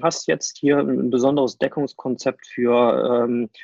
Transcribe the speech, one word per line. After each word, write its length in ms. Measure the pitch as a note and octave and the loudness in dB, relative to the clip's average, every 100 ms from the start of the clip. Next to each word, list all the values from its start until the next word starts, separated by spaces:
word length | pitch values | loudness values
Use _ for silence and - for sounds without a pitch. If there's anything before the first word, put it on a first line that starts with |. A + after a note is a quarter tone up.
hast 240 | D#3+ D#3+ - | -2 -2 -4
jetzt 320 | E3 - - | -4 -6 -2
hier 180 | C#3+ C#3+ | 0 2
ein 320 | C#3 C3 B2+ | 0 -2 0
besonderes 480 | B2 C3+ C#3+ B2+ - | 0 2 2 0 -2
Deckungskonzept 880 | C#3 - C#3 - C3 A#2+ C3 B2+ - | -4 -4 -6 -6 -8 -4 -4 -6 -8
für, 800 | - A#2+ A#2+ A#2 B2+ B2 A#2+ A#2+ | -2 2 4 4 2 0 0 0
ähm, 240 | A#2+ A2+ - | -2 -4 -10